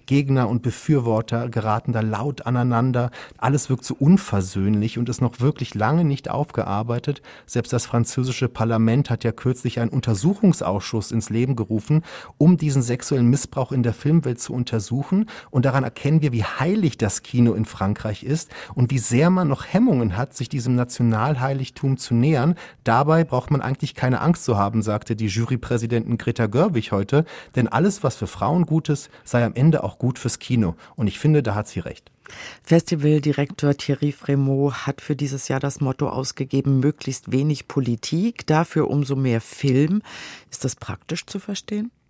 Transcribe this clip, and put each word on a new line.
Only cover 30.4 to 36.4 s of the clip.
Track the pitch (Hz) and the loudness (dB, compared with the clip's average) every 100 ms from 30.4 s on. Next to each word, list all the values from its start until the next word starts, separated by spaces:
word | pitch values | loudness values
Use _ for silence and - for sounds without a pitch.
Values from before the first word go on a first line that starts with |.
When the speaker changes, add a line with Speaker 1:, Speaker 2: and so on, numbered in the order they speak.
| - 123 92 82 - - | -2 0 0 -2 -10 -4
Speaker 1:
Und | 104 | -4
ich | - | 0
finde, | 147 151 | 2 4
da | 113 | 2
hat | 101 - | -2 -4
sie | 95 | -6
recht. | - - - _ - - - - | -10 -12 -20 _ -20 -18 -18 -10
Speaker 2:
Festivaldirektor | - 165 - 156 147 151 147 143 143 - 143 143 | 2 2 2 0 2 4 2 0 -2 -2 0 0
Thierry | - 135 147 | -2 0 -2
Frémaux | - - 139 135 135 143 - - | -2 -2 0 2 2 0 -2 -6
hat | - | -6
für | - 139 | -6 -4
dieses | 143 139 - | -4 -4 -4
Jahr | 135 | -2
das | 143 - | -2 -2
Motto | 135 - 147 | -4 -2 -4
ausgegeben, | 131 131 - | -4 -6 -6